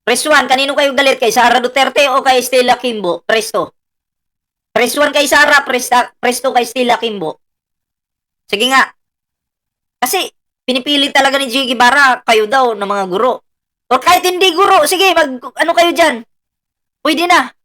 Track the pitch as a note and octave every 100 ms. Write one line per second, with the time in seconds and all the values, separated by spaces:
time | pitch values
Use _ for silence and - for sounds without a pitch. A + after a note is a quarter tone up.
0 | - A#3+ D4+ D4 B3+ C4 C#4 C#4+ C#4+ C4
1 | C4+ C4 A#3 A3 A#3+ A#3+ B3 C#4 B3+ B3+
2 | C#4 C4 C4 B3+ B3 B3+ B3 A#3+ B3 G#3+
3 | F#3 E3 - A3+ G#3+ G3 D#3 _ _ _
4 | _ _ _ _ _ _ _ - A#3+ C#4+
5 | D4 C#4+ C#4+ D4 D4+ D4 C#4 B3+ B3+ B3
6 | A#3 _ - B3 C4+ A#3+ A#3 C4 A#3+ A3+
7 | A#3 G#3 D#3+ - _ _ _ _ _ _
8 | _ _ _ _ _ G3+ A#3+ C4+ - _
9 | _ _ _ _ _ _ _ _ _ _
10 | B3+ F#4 C4+ _ _ _ - B3+ C#4 D4
11 | C#4 C#4+ C#4 C#4 C4+ B3 C4 B3 A#3+ C#4
12 | C4+ A#3+ - A3+ G#3+ C4+ B3+ G#3+ G3+ G3+
13 | F#3 F3+ B3 - _ _ _ _ _ B3+
14 | D#4+ F4+ F4+ F4+ F#4 D#4+ G4 F#4+ D4 F#4
15 | F#4+ E4+ D4+ B3+ C4+ - D#4 E4+ E4+ E4+
16 | E4 A#3+ A#3 _ _ _ _ _ _ _
17 | D4 D#4 F4 E4+ B3+ _